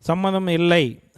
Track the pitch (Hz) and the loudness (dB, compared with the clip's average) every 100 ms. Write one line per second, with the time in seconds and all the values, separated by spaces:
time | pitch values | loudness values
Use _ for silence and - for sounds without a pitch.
0 | - 170 190 190 185 165 175 170 131 - | -6 -2 -2 -2 -2 0 2 2 0 -6
1 | _ | _